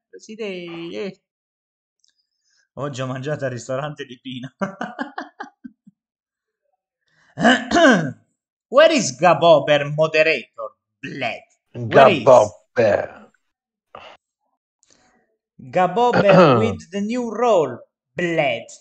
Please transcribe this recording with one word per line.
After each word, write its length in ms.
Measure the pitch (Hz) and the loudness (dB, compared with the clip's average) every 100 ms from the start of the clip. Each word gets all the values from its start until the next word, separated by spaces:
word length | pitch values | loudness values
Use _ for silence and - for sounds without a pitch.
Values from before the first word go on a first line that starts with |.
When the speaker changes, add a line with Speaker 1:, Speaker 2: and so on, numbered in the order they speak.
| _ | _
Speaker 1:
eh? 60 | 190 | -20
Sì, 160 | - 220 | -20 -14
dai, 600 | 214 185 170 170 170 208 | -12 -12 -14 -14 -14 -12
eh. 260 | 196 - _ _ _ _ _ _ _ _ _ _ _ _ _ _ _ - | -12 -14 _ _ _ _ _ _ _ _ _ _ _ _ _ _ _ -14
Oggi 260 | 143 123 | -12 -10
ho 60 | 131 | -10
mangiato 360 | 131 135 147 | -8 -8 -8
al 80 | 135 | -8
ristorante 540 | 120 123 131 151 143 120 | -10 -10 -10 -10 -12 -18
di 120 | 127 | -18
Pino. 320 | 131 127 127 - 196 - 220 - 277 - - - - _ - _ _ _ _ _ _ _ _ _ _ _ _ _ _ _ _ - | -16 -16 -14 -10 -10 -10 -14 -14 -16 -16 -18 -18 -20 _ -20 _ _ _ _ _ _ _ _ _ _ _ _ _ _ _ _ -2
<laughs> 920 | 220 254 - 339 311 196 147 - _ _ _ _ - | 0 0 0 2 4 4 0 -10 _ _ _ _ -2
Where 220 | 247 320 | 4 4
is 240 | 302 143 131 | 4 -4 0
Gabober 760 | 175 156 170 151 151 147 143 | 0 4 4 4 4 0 -2
moderator? 840 | 151 156 156 160 139 - - 107 _ _ _ | -2 0 2 0 -2 -8 -14 -14 _ _ _
Bled. 420 | 139 156 120 92 _ _ _ | -16 -10 -10 -10 _ _ _
Where 380 | 120 113 147 131 | -12 0 4 4
is? 120 | 139 | 4
Speaker 2:
Gabober. 1040 | 113 120 107 - _ - 110 98 - - - _ _ _ _ _ _ - - - _ _ _ _ _ _ _ _ _ _ _ _ _ - | 4 4 4 -6 _ 0 0 0 -4 -14 -20 _ _ _ _ _ _ -20 -20 -20 _ _ _ _ _ _ _ _ _ _ _ _ _ -20
Speaker 1:
Gabober 960 | 131 170 180 185 247 - 202 185 165 117 | -6 -2 -2 0 0 2 4 6 6 4
Speaker 2:
<clears throat> 20 | |
Speaker 1:
with 300 | 110 92 - | 0 -4 -10
the 100 | 196 | -8
new 280 | 208 247 233 | -6 -6 -6
role. 480 | 208 240 190 139 127 - _ _ - | -4 0 2 0 -6 -18 _ _ -8
Bled. 500 | 175 165 139 117 - - | -4 -2 -2 -4 -10 -20